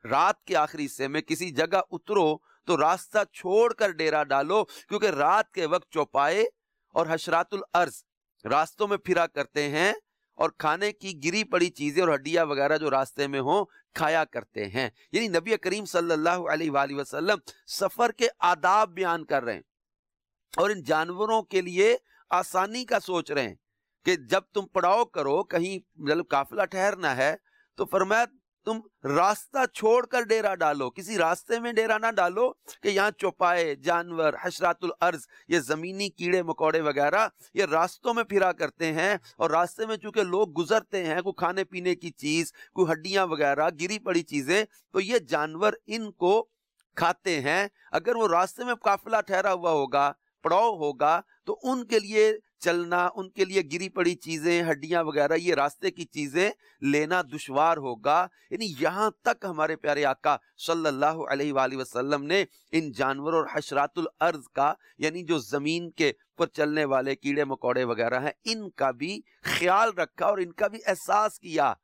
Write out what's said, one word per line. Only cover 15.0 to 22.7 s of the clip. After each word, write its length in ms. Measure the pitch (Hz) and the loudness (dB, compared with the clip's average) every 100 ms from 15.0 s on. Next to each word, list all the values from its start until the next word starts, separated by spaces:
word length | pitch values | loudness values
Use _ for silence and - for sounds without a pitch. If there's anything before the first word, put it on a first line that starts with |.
| _ | _
یعنی 160 | 196 226 | -4 0
نبی 300 | 170 180 214 | -2 0 -2
کریم 280 | 202 202 196 | -2 -4 -2
صلی 260 | 175 170 | -2 0
اللہ 180 | 156 165 | 0 2
علیہ 420 | 180 170 151 160 | 0 -2 -2 0
وآلہ 240 | 139 139 139 | 0 0 -4
وسلم 420 | 139 143 170 202 - - - | -6 -4 0 -2 -4 -20 -14
سفر 440 | - 196 - 240 | -4 -4 0 -2
کے 160 | - 226 - | 2 -2 0
آداب 500 | 175 175 180 202 214 | 0 2 4 4 2
بیان 360 | 170 185 170 151 | -2 -2 -2 0
کر 180 | 143 | -2
رہے 100 | 120 | -2
ہیں 80 | 98 _ _ _ _ _ _ _ _ _ - | -8 _ _ _ _ _ _ _ _ _ 0
اور 120 | 190 | 0
ان 140 | 208 | 0
جانوروں 580 | 131 156 165 180 214 220 | -2 0 0 -4 0 0
کے 200 | - 190 | 0 -4
لیے 360 | 180 180 208 240 _ _ _ | -2 2 4 4 _ _ _
آسانی 560 | 180 180 185 196 | -2 0 -2 -2